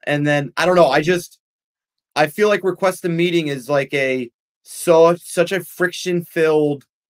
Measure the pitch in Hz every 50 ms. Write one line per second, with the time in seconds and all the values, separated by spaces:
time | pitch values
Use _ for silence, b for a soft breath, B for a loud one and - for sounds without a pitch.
0 | - - 147 147 147 147 147 147 143 - - - 160 180 185 175 165 139 131 151
1 | 151 165 180 175 170 - - _ _ _ _ _ _ _ _ _ _ _ _ _
2 | _ _ _ 147 156 151 - - 208 208 208 196 - 190 175 - 190 185 180 -
3 | - 175 170 165 175 180 170 170 156 147 143 131 117 120 147 139 139 135 - 143
4 | 135 131 131 131 120 113 - _ _ _ _ _ _ - - - - 175 165 165
5 | 165 170 175 175 - - - 180 170 175 196 185 175 - - - 180 180 175 -
6 | - 185 180 175 170 - - 175 160 156 156 156 151 147 143 135 - _ _ _
7 | _